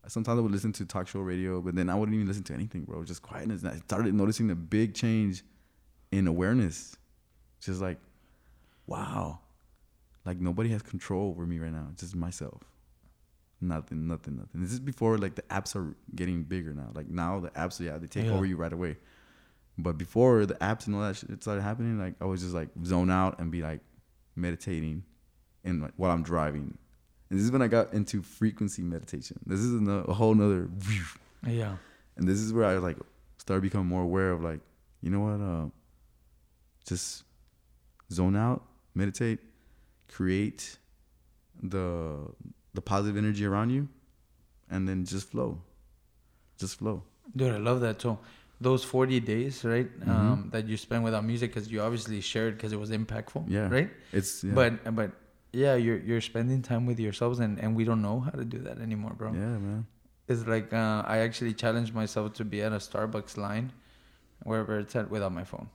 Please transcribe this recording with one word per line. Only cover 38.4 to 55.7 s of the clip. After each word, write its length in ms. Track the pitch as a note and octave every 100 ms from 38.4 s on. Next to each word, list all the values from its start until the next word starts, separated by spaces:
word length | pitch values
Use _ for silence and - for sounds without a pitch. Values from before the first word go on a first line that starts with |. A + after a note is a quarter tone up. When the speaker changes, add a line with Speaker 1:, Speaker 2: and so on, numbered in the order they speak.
| A2+ B2+ - _ _
Speaker 1:
meditate, 440 | - G2 - A#2 A2 - _ _ - - _ _
create 680 | - F#2 G2 G#2 - - - _ _ _ _ _ _ _ -
the, 640 | F#2+ F#2+ F2+ E2+ D#2+ D2 D2 - - - _
the 60 | -
positive 340 | - G2 G#2 G#2
energy 280 | G#2+ G#2 G2+
around 240 | G2+ A2+
you, 180 | C3 C#3+ - _ _ _ _ _ _ _
and 180 | F#2+ F#2+
then 160 | F#2 F2+
just 240 | F#2+ -
flow. 320 | A2 B2 E2+ F2+ - - _ _ _ _ _ _ -
Just 200 | F#2+ -
flow. 240 | G#2+ G2 - _ C#4+
Speaker 2:
Dude, 200 | C3 C3
I 40 | G#2+
love 220 | A2 B2+
that. 200 | A#2+ G#2+
So 180 | A#2+ G#2+ - - - -
those 240 | B2+ C3
forty 360 | - C3 C3 C3
days, 440 | A2+ A2 C3 C3
right, 240 | A#2+ A#2 B2 -
Speaker 1:
Mm-hmm. 100 | F#2
Speaker 2:
um, 380 | F#2 G#2 C3 G2
that 140 | A2+ A2
you 100 | A2
spend 260 | - A#2
without 200 | A2+ A2
music, 280 | A2 A#2 A#2+
'cause 140 | - G#2+
you 120 | A2
obviously 400 | G#2+ A#2 G2+ G#2
shared 380 | F#2+ A2 A2+ A2
'cause 140 | A2
it 60 | G#2+
was 120 | G#2+
impactful, 580 | A2 A2 A2 - - D#3+
Speaker 1:
Yeah. 200 | G2 G2+
Speaker 2:
right? 200 | B2+ F#3 - -
Speaker 1:
It's, 320 | G2+ G2 -
yeah. 80 | F#2+
Speaker 2:
But, 400 | A#2+ A#2+ A2+ A2+
but, 180 | A2 G#2 - - _ _
yeah, 220 | A#2+ C#3